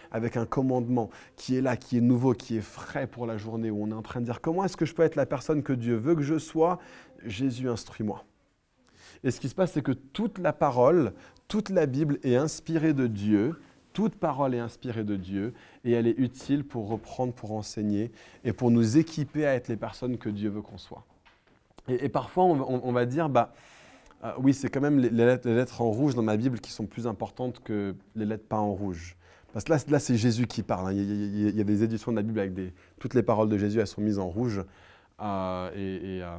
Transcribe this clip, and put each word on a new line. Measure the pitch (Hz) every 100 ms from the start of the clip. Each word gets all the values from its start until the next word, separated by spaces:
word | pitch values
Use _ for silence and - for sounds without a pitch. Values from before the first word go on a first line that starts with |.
| -
avec | 117 117 120
un | 113
commandement | - 131 127 117 123 107 - - -
qui | - 127
est |
là, | 131 120
qui | - 120
est |
nouveau, | 120 123 131
qui | 117 - 110
est |
frais | - - - 143 131
pour | 120 120
la | 110
journée, | 110 113 113
où | 104
on | 107
est |
en | 110
train | - 123
de | 117
dire, « | 117
Comment | 160 175
est-ce | 190 -
que | 160
je |
peux | -
être | 160 151
la | 127
personne | 139 - 151
que | 131
Dieu | 127 117 117
veut | 131 165
que |
je | 139 156
sois ? | - 160 165 180 - - - - 110
Jésus, | 101 135 120 127
instruis-moi. » | 113 - - 107 - - _ _ _ _ _ _ _ - - 131
Et |
ce | -
qui | 131
se | -
passe, | 185
c'est | 151
que | 135
toute | 131 - - 226 -
la | 165
parole, | 147 151 123 127 175 113 - - - -
toute | 214 208
la | 185 147
Bible | 131 156 143
est | 135 123
inspirée | 151 - - 165 156
de | 139 123
Dieu. | 104 104 104 120 165 - _ _ -
Toute | 214 -
parole | 165 135 135 120
est |
inspirée | 113 - 127 113
de | 104 101
Dieu | 90 98 110 - - -
et | 120
elle | 117 117
est | 113
utile | 123 - - 143
pour | 143 120 104
reprendre, | 110 - - 127
pour | 120 107
enseigner | 107 104 - 107 101 120 - - - 120
et |
pour | - 120
nous | 117 110 143
équiper | 160 - 139 151 147
à | 127
être | -
les | 107
personnes | 110 - 127 117
que | 113
Dieu | 101 107
veut | 104
qu'on | 104 101
soit. | - - - _ _ _ _ _ _ - -
Et, | 123 139
et |
parfois, | 143 120 180 185
on, | 147
on, | 131 127
on | 127
va | 123 123
dire, | 143 160
bah, | 127 113 - - - - - - -
euh, | 117 110
oui, | 135
c'est | 131 123
quand | 135
même | 147 143
les, | 120
les | 117 120
lettres, | 127 123
les |
lettres | 117 127 -
en | 117
rouge | 107 147 123
dans |
ma | 110 107
Bible | 131 113
qui | -
sont | - 101
plus | - 117
importantes | 98 107 - 127 120
que | - 104 101 90 - 110
les | 107
lettres | 107 -
pas | 110
en | 104
rouge. | 95 101 85 85 - - - -
Parce | 110 123
que |
là, | 156 -
là, | 143
c'est | - 120
Jésus | 120 113 120
qui | -
parle, | 95 98 95
hein. |
Il | 101
y |
a, |
il | 101 104 104 104
y | 104
a, |
il | 104
y |
a | 101
des | 104
éditions | 113 113 -
de | 110
la |
Bible | 107 107
avec | 98
des, | 92 92 - - -
toutes | 120 123
les |
paroles | 107 110 107
de | 104
Jésus, | 104 110
elles | 101
sont | -
mises | 107 98
en | 90
rouge. | 98 123 98 85 - - - _ -
Euh, | 104 98 92 90 90 98
et, | 98 92 95 92
et, |
euh, | 87